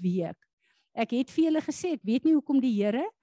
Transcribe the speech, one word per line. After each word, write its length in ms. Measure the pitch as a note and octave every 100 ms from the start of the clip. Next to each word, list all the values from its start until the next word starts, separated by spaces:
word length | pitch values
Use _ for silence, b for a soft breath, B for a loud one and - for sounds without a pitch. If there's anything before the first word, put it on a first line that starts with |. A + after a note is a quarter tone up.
week. 380 | F3+ F3+ D#3+ D#3+ _ _ _ _ _
Ek 160 | - A3+
het 200 | A#3+ C4
vir 140 | -
julle 160 | D#4+ D#4
gesê, 320 | D#4 - F4+
ek 100 | D4
weet 220 | F#3+ A#3+
nie 100 | D#4+
hoekom 260 | D#4 - C#4
die 120 | B3+
Here 320 | G#3 G#3 A3+ G4 -